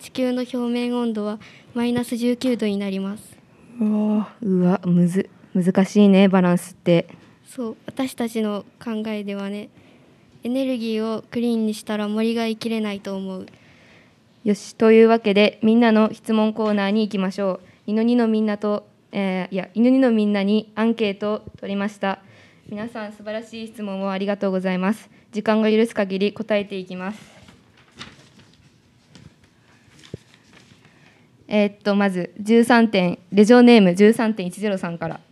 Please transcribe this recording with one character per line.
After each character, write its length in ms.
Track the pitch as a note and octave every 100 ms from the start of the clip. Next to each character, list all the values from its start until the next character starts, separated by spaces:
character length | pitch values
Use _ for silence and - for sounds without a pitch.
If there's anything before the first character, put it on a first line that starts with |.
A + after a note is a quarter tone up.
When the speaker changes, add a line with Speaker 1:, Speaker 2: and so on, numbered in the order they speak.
| -
Speaker 1:
球 220 | - B3+
の 80 | B3
表 160 | B3 B3
面 400 | A#3+ A#3+ A#3+ A#3+
温 160 | A#3+
度 120 | G#3+ G#3
は 140 | G#3+ - - -
マ 120 | A#3+ A#3+
イ 80 |
ナ 100 | A#3+
ス 140 | A#3+ A#3
十 180 | A#3+ A#3+
九 220 | B3+ A#3
度 100 | G#3+
に 100 | G3+
な 120 | G3+
り 100 | F#3+
ま 180 | G3 G#3
す。 200 | - - _ _ - A#3+
Speaker 2:
う 380 | G#3+ G#3+ G#3+ G#3+
わ。 180 | G3 -
Speaker 3:
う 180 | G3+ F#3
わ、 220 | F3+ F#3 F3+
む 220 | F3 F3
ず、 220 | F#3+ - _ -
難 320 | F#3 F3+ F#3+ F#3+
し 180 | G#3
い 60 | G3+
ね、 180 | F#3+ G3
バ 140 | F#3+
ラ 120 | F3+
ン 40 | F3
ス 160 | -
っ 20 | -
て。 320 | - E3+ - - - _ -
Speaker 1:
そ 240 | - A3+
う、 80 | - -
私 280 | - C4
た 160 | - A#3
ち 120 | A3+
の 240 | G#3+ G3+ - -
考 200 | A#3+ A3 A3
え 160 | G#3+
で 120 | G3+ G3+
は 140 | G3
ね、 200 | G#3 G#3+ _ - _ _ _ _ _
エ 60 | A#3
ネ 160 | B3+ C4
ル 120 | B3+
ギ 200 | A3+ A3
ー 200 | A3 A3
を 60 | -
ク 80 | A#3+
リ 140 | A#3
ー 40 | A3+
ン 80 | A3
に 80 |
し 100 | G#3+
た 140 | - G#3+
ら 100 | G#3
森 280 | G#3+ A3+ A#3
が 100 | A3+
生 140 | A3
き 100 | A3+
れ 120 | A3+
な 100 | G#3+
い 80 | G3
と 160 | G3 F#3+
思 240 | F#3+ F#3
う。 60 | G#3+ - _ _ _ _ _ _ _ _
Speaker 3:
よ 100 | G#3
し、 220 | G3+ - -
と 180 | A3+
い 100 | A3+
う 40 | A3+
わ 120 | A3+
け 140 | G#3
で、 260 | G3 G#3 G#3
み 120 | A3
ん 60 | A3+
な 120 | A#3+
の 220 | G#3+ A3
質 180 | A3 -
問 220 | A3 A3
コ 140 | A3 G#3+
ー 60 |
ナ 140 | G#3 G3
ー 20 |
に 140 | G#3+ G#3+
行 60 |
き 60 | G#3
ま 140 | F#3+
し 100 | G3
ょ 120 | G3
う。 60 | F#3 - _ -
犬 160 | G#3+
二 120 | A#3 A#3+
の 120 | A3+
み 120 | A3
ん 60 | G#3+
な 120 | G#3
と、 300 | G#3 G#3 - _ _
え 360 | G3+ G3 F#3 F3+
ー、 20 |
い 40 | F#3+
や、 100 | -
犬 160 | G#3+ A#3+
二 100 | C4
の 120 | C4
み 120 | A3
ん 80 | G#3
な 120 | G#3
に 280 | G3 G#3+ G#3+ -
ア 80 |
ン 100 | A3+
ケ 180 | A3+ G#3
ー 60 | G3
ト 160 | G#3
を 60 | G#3 - -
取 120 | G3
り 40 | G3+
ま 140 | G3+
し 80 | G#3
た。 220 | G3 F#3+ - - - _ -
皆 180 | G#3 A#3
さ 200 | A#3 G#3
ん、 40 |
素 120 | G#3+
晴 100 | G#3
ら 100 | A3
し 200 | A3+ A3+
い 40 | A3
質 140 | G#3+
問 220 | G#3 F#3+
を 80 | G3
あ 60 | F#3+
り 80 | G3+
が 120 | G3+
と 120 | G3
う 20 |
ご 80 | F#3+
ざ 120 | F#3
い 60 | F3+
ま 160 | F#3
す。 160 | G#3+ - _ _
時 100 | G#3
間 180 | G#3+ G#3+
が 80 | A3
許 160 | G#3+ A#3
す 80 |
限 260 | A3 F#3+ F#3+
り 140 | G3+
答 240 | G#3 A3 G#3
え 60 |
て 140 | G3+ G3
い 80 | F#3
き 100 | F#3
ま 180 | F#3
す。 240 | G#3+ - - - - _ _ _ - - - - _ - _ _ _ _ _ _ - - _ _ _ _ _ _ _ - - _ _ _ - _ _ _ _ _ _ _ _ -
え 160 | G#3 G3+
ー 60 |
っ 60 | G3+
と、 160 | G#3 G3+
ま 140 | G3+
ず、 240 | F3+ F3 -
十 240 | G#3 A#3
三 260 | A#3 A#3+ A3+
点、 300 | G3+ F3+ - _
レ 120 | G3
ジ 100 | G#3+
オ 80 | B3
ネ 160 | A#3+ A#3
ー 40 |
ム 140 | F#3 F3+
十 180 | G#3
三 200 | A3+ A3
点 140 | G#3+ F3+
一 140 | F#3
ゼ 80 | G#3+
ロ 80 | F#3+
さ 120 | F3+
ん 80 | E3+
か 120 | E3
ら、 100 | - _